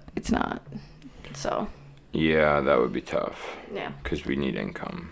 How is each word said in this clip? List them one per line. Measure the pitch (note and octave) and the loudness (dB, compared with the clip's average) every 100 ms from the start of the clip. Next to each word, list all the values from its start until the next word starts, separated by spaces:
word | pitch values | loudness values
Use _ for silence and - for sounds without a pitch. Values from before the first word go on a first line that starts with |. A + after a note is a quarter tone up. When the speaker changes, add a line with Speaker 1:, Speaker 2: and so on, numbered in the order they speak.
| - - | -8 -4
Speaker 1:
it's | - | 0
not. | - - - - G3+ - - - - - | 2 2 -4 -8 -14 -14 -18 -18 -16 -14
So. | - - - G#3 - - - - | -6 -2 -2 -2 -8 -18 -20 -6
Speaker 2:
Yeah, | - D#2+ D#2 D2+ D2 | 2 4 6 6 6
that | C2+ C2 | 6 6
would | B1 | 4
be | B1+ | 0
tough. | - - - - - - - G3+ | -2 -2 -2 -6 -12 -12 -10 -8
Speaker 1:
Yeah. | - - - | -8 -8 -6
Speaker 2:
'Cause | - - | -4 -2
we | C2+ | -2
need | C#2 - | 0 -2
income. | G#1 - - - - | -4 -6 -8 -8 0